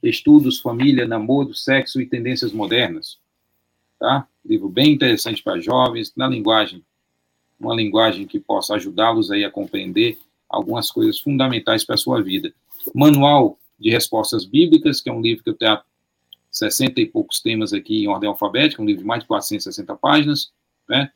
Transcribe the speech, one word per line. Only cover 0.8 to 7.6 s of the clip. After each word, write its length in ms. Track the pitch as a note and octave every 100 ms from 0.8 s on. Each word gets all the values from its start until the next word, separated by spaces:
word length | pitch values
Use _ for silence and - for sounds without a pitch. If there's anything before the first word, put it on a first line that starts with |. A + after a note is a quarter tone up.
| C3+ C3 A2+
namoro, 480 | A2+ G#2+ C#3 C#3
sexo 460 | - - C3+ C3 C3+
e 60 | A#2+
tendências 440 | B2 A#2 B2+ A#2+
modernas. 680 | G#2 G2+ A#2 A#2+ - - - _ _ _ _ _ _ _ _
Tá? 260 | A#2 C3+ - _
Livro 260 | - A2 G2
bem 200 | F#2 D3
interessante 500 | D3 C3+ A2 A2+ G#2+
pra 180 | - F#2+
jovens, 520 | G#2+ B2+ B2+ A#2 G#2+ -
na 100 | C3
linguagem, 560 | B2+ G#2 A2 G#2 F#2 _ _ _ _ _ _ _ _